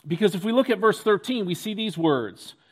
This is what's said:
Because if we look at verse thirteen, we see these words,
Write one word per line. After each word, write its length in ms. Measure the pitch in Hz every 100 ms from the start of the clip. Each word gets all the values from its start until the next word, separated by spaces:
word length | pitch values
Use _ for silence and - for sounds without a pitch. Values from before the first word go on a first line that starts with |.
Because 300 | 147 170 208
if 80 | 180
we 80 | 208
look 180 | 240 262
at 120 | 208
verse 200 | 220 185
thirteen, 460 | 220 202 - 254 185
we 80 |
see 200 | 170 214
these 220 | 214 220 165
words, 600 | 160 135 107 90 - - _